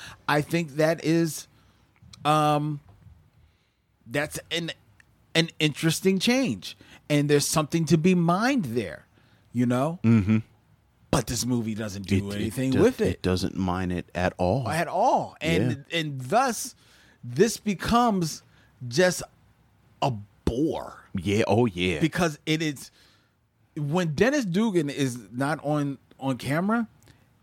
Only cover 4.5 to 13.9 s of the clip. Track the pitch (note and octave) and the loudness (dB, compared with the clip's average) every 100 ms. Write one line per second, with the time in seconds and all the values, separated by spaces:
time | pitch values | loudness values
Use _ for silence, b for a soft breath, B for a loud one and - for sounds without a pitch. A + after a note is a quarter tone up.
4.5 | D#3+ E3 - _ _ _ _ _ E3 E3 | -6 -6 -10 _ _ _ _ _ 0 0
5.5 | - D3+ - D#3+ - F#3+ F#3+ A#3 C4 A#3 | 0 -2 0 0 0 2 2 2 2 0
6.5 | G2 - - B B B D3 C#3+ D3 - | -2 -8 -18 B B B 0 4 2 2
7.5 | D#3+ D3+ E3+ D#3 E3 F3+ F3+ E3 F3+ A#3+ | 0 0 0 2 4 4 4 4 2 2
8.5 | C#4+ C#3 A#2 F#2 - - _ b b b | 0 0 -2 -4 -8 -18 _ b b b
9.5 | A#2 B2 B2 D3 F3 A2+ A2+ F#2 A2 - | -2 0 0 -2 0 4 4 4 2 0
10.5 | _ _ _ _ _ _ D3+ B2+ A#2 A#2 | _ _ _ _ _ _ 0 0 -4 -2
11.5 | A#2+ A2+ G#2+ G#2+ G2+ F#2 G2 G2+ G#2 A2 | -2 -2 -6 -8 -8 0 0 0 -4 -4
12.5 | B2+ C3 - A#3 B3+ G#3 - F2+ F#2 F2+ | -2 0 4 4 2 -2 0 0 0 -2
13.5 | - F#2+ F2+ F2+ | -2 -2 -2 -2